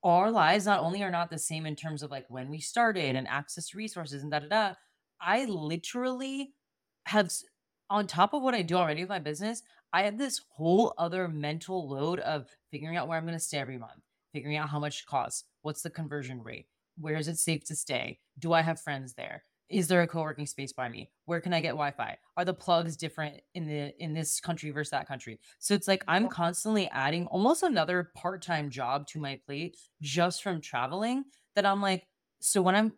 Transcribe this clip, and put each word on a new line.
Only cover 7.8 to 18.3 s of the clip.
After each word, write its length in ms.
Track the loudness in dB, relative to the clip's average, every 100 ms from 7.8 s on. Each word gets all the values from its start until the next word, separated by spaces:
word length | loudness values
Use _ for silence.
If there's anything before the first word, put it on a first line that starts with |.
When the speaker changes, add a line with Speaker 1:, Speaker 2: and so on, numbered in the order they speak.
| _
Speaker 1:
on 160 | 0 0
top 260 | 4 4
of 100 | 4
what 100 | 2
I 80 | 2
do 140 | 2 2
already 260 | 2 0
with 80 | -2
my 100 | -4
business, 440 | -4 -4 -4 -6 -12 _ _
I 100 | 2
have 140 | 2 0
this 240 | -4 -4 -10
whole 440 | -2 4 6 6 2
other 300 | -2 0 -2
mental 640 | -2 -4 -4 -4 -6 -4
load 300 | -2 -2 0
of 300 | -2 -4 -6 _ _
figuring 240 | -10 -4 -4
out 100 | -2
where 100 | -4
I'm 80 | -4
gonna 140 | -6
stay 180 | -4 -4
every 200 | -4 -8
month, 260 | -12 -20 _ _ _
figuring 240 | -8 -4 -4
out 120 | -2
how 100 | -2
much 220 | -4 -6
it 40 | -4
costs, 380 | -2 -2 -6 -10 _
what's 200 | -8 -6
the 80 | -8
conversion 540 | -8 -6 -6 -8 -10
rate, 240 | -12 -14 -16 _ _ -12
where 180 | -4 -2
is 120 | -2
it 100 | -2
safe 260 | 0 0 -2
to 100 | -8
stay, 440 | -2 -2 -2 -10 _